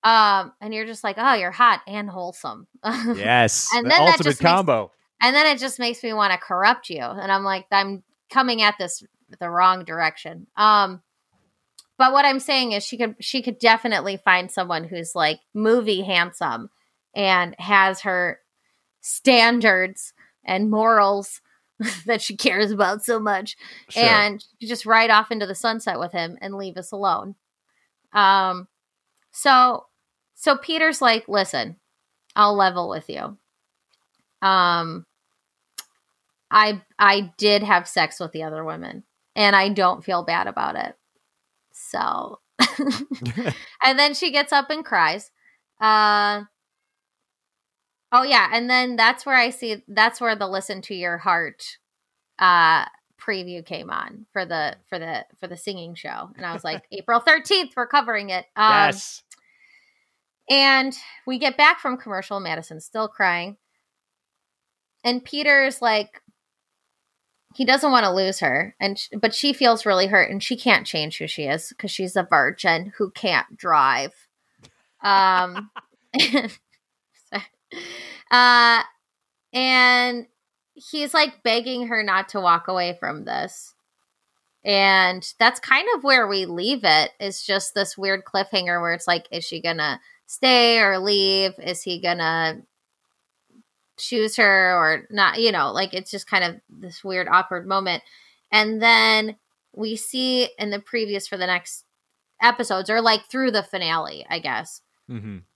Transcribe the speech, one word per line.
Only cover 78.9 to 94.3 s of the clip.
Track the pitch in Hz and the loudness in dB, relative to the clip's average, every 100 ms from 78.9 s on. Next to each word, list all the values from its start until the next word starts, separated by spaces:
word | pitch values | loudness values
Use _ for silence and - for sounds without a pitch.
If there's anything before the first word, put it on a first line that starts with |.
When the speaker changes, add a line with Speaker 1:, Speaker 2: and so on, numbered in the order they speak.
| _ _ _ _ _ _ | _ _ _ _ _ _
Speaker 2:
and | 254 254 254 247 247 247 240 233 _ _ _ _ | -4 2 4 6 4 2 -4 -10 _ _ _ _
he's, | _ - 311 294 | _ -12 -8 -2
like, | 330 302 - | 0 0 -2
begging | 240 226 240 254 240 | -2 -2 -2 -8 -4
her | 226 | -4
not | 208 190 196 | 0 -2 -2
to | 208 | -2
walk | 180 170 170 | 2 0 0
away | 185 175 175 | -4 -4 -6
from | - 151 | -8 -10
this. | - - 170 - - _ _ _ _ _ _ _ _ _ | -8 -8 -8 -12 -20 _ _ _ _ _ _ _ _ _
And | - 202 196 190 185 185 - - | -2 2 4 4 2 -2 -10 2
that's | 233 240 | 2 2
kind | - 269 415 | 0 0 2
of | 403 | -2
where | 277 262 208 | 2 2 2
we | 196 185 | -4 -6
leave | 170 202 269 | -6 -4 -2
it, | 196 156 151 _ | 2 2 2 _
is | 202 196 | -10 -10
just | - 196 190 | -4 -4 -4
this | - 196 - | -6 -6 -6
weird | 196 196 | -4 -6
cliffhanger | 190 202 196 202 180 175 | -4 -6 -2 -4 -2 -2
where | 170 | -2
it's | 170 - | -4 -2
like, | 175 170 | -4 -4
is | 170 | -12
she | 165 165 | -10 -8
gonna | 170 160 151 123 _ _ _ | -6 -4 -4 -6 _ _ _
stay | - 262 247 233 233 | -2 2 4 4 4
or | 202 190 | 2 0
leave? | 196 202 196 190 190 190 | 0 0 0 0 -2 -4
Is | - 175 | -10 -8
he | - 175 | -8 -6
gonna | 180 175 165 165 160 160 - _ _ _ _ _ _ _ _ _ _ _ _ _ | -4 -2 -2 -2 -2 -6 -16 _ _ _ _ _ _ _ _ _ _ _ _ _
choose | - 247 214 | -6 -2 -2